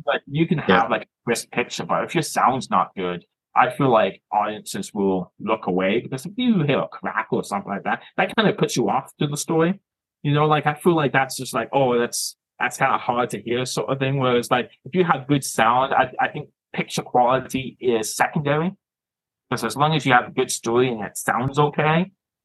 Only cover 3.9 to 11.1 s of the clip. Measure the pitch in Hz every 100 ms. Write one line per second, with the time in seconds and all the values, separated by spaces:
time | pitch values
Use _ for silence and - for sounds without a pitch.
3.9 | 110 98 - _ 104 107 107 - 104 -
4.9 | 104 98 92 90 - 104 110 101 90 95
5.9 | 117 127 135 175 226 247 202 143 117 80
6.9 | - 92 107 - 104 - 101 98 101 104
7.9 | 113 - - - - 202 - 151 - 117
8.9 | 127 - - 147 147 - 160 170 196 _
9.9 | _ _ _ 147 147 151 151 151 147 185
10.9 | 165 135